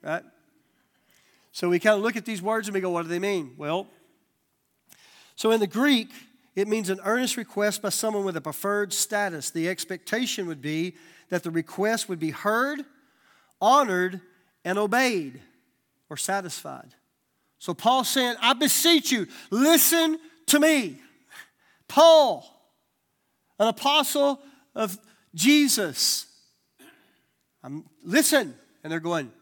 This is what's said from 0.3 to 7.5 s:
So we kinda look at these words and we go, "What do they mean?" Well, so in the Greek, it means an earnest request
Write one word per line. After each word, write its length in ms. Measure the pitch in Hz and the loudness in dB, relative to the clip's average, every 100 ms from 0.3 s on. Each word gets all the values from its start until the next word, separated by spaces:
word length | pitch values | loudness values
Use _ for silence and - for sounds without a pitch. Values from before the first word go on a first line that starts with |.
| _ _ _ _ _ _ _ _ _ _ _ _ | _ _ _ _ _ _ _ _ _ _ _ _
So 160 | - 175 | -4 0
we 100 | 175 | 2
kinda 180 | 214 208 | 4 2
look 200 | 220 220 | 2 -4
at 80 | |
these 160 | 220 214 | -8 -8
words 260 | 185 220 208 | -4 -4 -2
and 80 | |
we 60 | 196 | -4
go, 100 | 185 | -2
"What 120 | 170 | -4
do 60 | 165 | -4
they 100 | 175 | -4
mean?" 360 | 196 196 143 127 | -2 -4 -6 -10
Well, 300 | 147 170 202 _ _ _ _ _ _ _ _ _ _ - _ _ _ - | -6 -6 -6 _ _ _ _ _ _ _ _ _ _ -20 _ _ _ -4
so 140 | 220 | 0
in 100 | 220 | 2
the 60 | 202 | 0
Greek, 440 | 202 285 254 220 - - _ _ | 0 2 2 0 -16 -20 _ _
it 120 | - 208 | -6 -2
means 220 | 220 185 | -2 -2
an 120 | 190 | -4
earnest 320 | 190 233 247 - | -2 -2 -2 -4
request 460 | 214 | -8